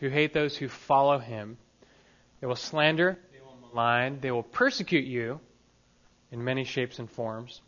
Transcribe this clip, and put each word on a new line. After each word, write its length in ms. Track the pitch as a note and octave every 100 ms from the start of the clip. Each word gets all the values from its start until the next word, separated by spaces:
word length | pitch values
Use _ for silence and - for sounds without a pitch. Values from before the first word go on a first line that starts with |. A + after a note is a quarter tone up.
who 80 | C3+
hate 240 | C#3+ D3+
those 240 | D#3 D3 -
who 100 | C3
follow 500 | - - C#3 C#3 C#3
him. 400 | A#2 A2 G#2 A#2+ _ _ _ _ _ _ _ _
They 60 | B2
will 100 | B2
slander, 600 | - D#3+ D3+ D#3+ F3+ F#3 -
they 80 | -
will 300 | - - A#2+
malign, 500 | A#2 A#2 A#2+ B2+ C#3
they 120 | C3+
will 120 | A#2+
persecute 640 | A2+ - C4+ C4+ F#3+ E3 C3+
you 340 | A#2+ A#2 D3 - _ _ _ _ _ _ _ _
in 140 | A#2+
many 220 | B2 C3 B2+
shapes 340 | C#3 B2 -
and 100 | A#2
forms. 520 | - A2+ A2 B2 -